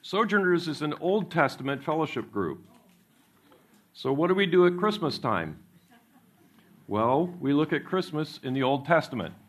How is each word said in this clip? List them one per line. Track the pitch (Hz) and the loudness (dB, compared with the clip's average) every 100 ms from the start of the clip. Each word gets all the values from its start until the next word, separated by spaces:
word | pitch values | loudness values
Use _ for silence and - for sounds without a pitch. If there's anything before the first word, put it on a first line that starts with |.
Sojourners | - 190 226 202 185 175 170 | -4 0 2 2 4 2 0
is | 143 | -4
an | 151 - | -4 -2
Old | 170 208 175 | 0 0 0
Testament | 170 190 - 135 135 | 2 2 0 -6 -4
fellowship | 139 156 156 - 107 | -2 -2 -2 -4 -6
group. | 104 87 69 - - _ _ _ _ _ _ _ - _ _ _ | -4 -4 -4 -14 -20 _ _ _ _ _ _ _ -20 _ _ _
So | - 131 | -8 -4
what | 139 170 | 0 2
do | |
we | 190 196 | 2 4
do | 180 175 | 6 6
at | 175 | 4
Christmas | 208 208 160 - | -2 0 -4 -2
time? | 127 98 80 76 - _ _ _ _ _ _ _ _ _ _ _ - | -2 -2 -2 -8 -18 _ _ _ _ _ _ _ _ _ _ _ -6
Well, | 101 113 135 175 175 | 0 2 2 0 -4
we | 135 | 0
look | 143 151 | 0 2
at | 156 - | -2 -2
Christmas | 185 180 151 156 - | -4 -4 -6 -6 -8
in | 135 131 | -6 -2
the | |
Old | 131 139 139 | 0 0 2
Testament. | 170 147 127 82 - | 2 2 -6 -6 -10